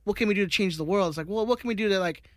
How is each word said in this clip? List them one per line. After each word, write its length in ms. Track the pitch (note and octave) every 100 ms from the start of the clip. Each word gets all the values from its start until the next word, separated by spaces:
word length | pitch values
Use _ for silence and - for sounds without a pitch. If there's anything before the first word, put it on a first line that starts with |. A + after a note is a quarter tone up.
what 120 | - G3+
can 120 | A3
we 40 |
do 120 | G3+ F#3+
to 40 |
change 280 | - F#3+ D#3+
the 60 |
world?" 240 | D#3 G3+ F3+
It's 80 | D3+
like, 100 | D#3+
"Well, 160 | G#3+
what 140 | A3 A#3+
can 80 | A#3+
we 60 |
do 160 | G#3 G#3+
to, 80 | F#3+
like, 240 | F3 D#3+ -